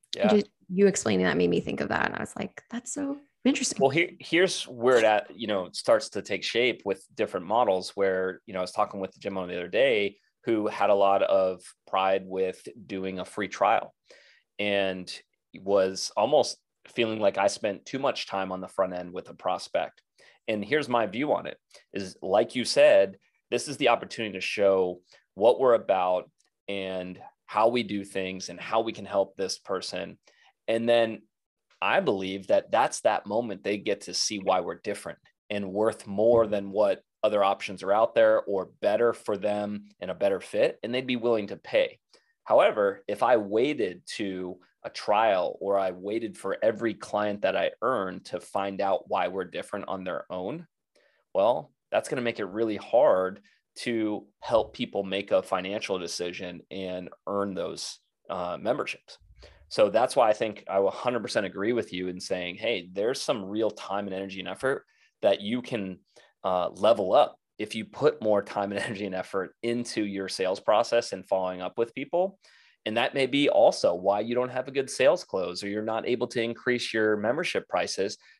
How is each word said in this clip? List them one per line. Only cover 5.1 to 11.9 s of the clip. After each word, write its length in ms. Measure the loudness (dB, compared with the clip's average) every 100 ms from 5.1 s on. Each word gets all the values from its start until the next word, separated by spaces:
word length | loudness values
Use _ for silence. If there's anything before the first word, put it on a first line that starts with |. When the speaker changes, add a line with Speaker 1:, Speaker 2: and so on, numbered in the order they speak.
| 4 0 -6
Speaker 1:
you 100 | -2
know, 220 | -2 -4
starts 360 | -4 2 2 2
to 120 | -8
take 220 | -6 -6
shape 400 | -2 0 0 0 -4
with 180 | -6 -6
different 320 | -4 -4 -4 0
models 460 | 2 4 2 0 -2
where, 440 | 0 0 -2 -6 -8
you 80 |
know, 60 | -6
I 20 |
was 100 | -6
talking 300 | -2 -4 -4
with 100 | -10
the 80 | -8
gym 180 | -8 -6
owner 140 | -6
the 80 | -6
other 80 | -4
day 500 | 2 2 2 -2 -6 _ _ -2
who 220 | 0 -2
had 240 | 0 2
a 40 | 4
lot 280 | 4 4
of 380 | 4 4 2 -2 -10 -20
pride 360 | _